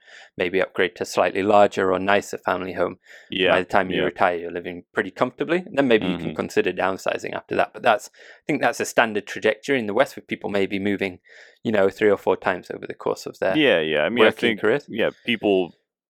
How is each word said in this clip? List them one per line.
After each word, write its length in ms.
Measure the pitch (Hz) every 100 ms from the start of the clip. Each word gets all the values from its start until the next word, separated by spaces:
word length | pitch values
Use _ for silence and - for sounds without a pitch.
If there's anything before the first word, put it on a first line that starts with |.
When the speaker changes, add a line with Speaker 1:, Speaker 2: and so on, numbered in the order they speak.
| _ - - -
Speaker 1:
maybe 240 | 90 92
upgrade 340 | - - 92 -
to 60 |
a 40 | 95
slightly 340 | - 90 98
larger 500 | 98 104 101 - 95
or 60 | 92
nicer 400 | 95 101 - -
family 360 | - 92 92
home. 260 | 90 92 98 _ - _
Speaker 2:
Yeah, 180 | 92 90
Speaker 1:
By 60 | 92
the 40 | 90
time 240 | 101 92
you 80 | 92
Speaker 2:
yeah. 60 |
Speaker 1:
retire, 340 | 76 - 95 87
you're 140 | 85
living 320 | 87 90 87 -
pretty 160 | - 95
comfortably, 540 | - 127 - 147 175 180
and 100 | 135
then 120 | 139
maybe 180 | 110 92
you 120 | 87
can 100 | 82
Speaker 2:
Mm-hmm. 80 | 78
Speaker 1:
consider 360 | 92 - 92
downsizing 640 | 90 92 95 - - -
after 220 | - - 95
that. 180 | 98
But 80 | 107
that's, 280 | 120 104 -
I 340 | _ - - -
think 160 | 139
that's 180 | 127 117
a 60 | -
standard 400 | - 113 104 -
trajectory 540 | 101 110 - - 135
in 80 | 107
the 60 | 101
West, 200 | 135 -
with 120 | -
people 240 | 113 98
maybe 260 | 101 95 98
moving, 400 | 101 95 98 90 _ - - _
you 80 | 117
know, 180 | 107 95
three 220 | - 107
or 60 | 98
four 200 | - 92
times 320 | 104 92 -
over 160 | - -
the 80 |
course 320 | - - - -
of 140 | -
their 180 | 95 98
Speaker 2:
Yeah, 220 | 139 87
yeah. 220 | 78 76
I 60 | 80
mean, 140 | 120
I 40 | 110
Speaker 1:
working 220 | - 120
Speaker 2:
think, 100 | 107
Speaker 1:
careers. 240 | 107 139 -
Speaker 2:
yeah, 220 | 110 82 - -
people, 480 | 113 107 95 85 - _ _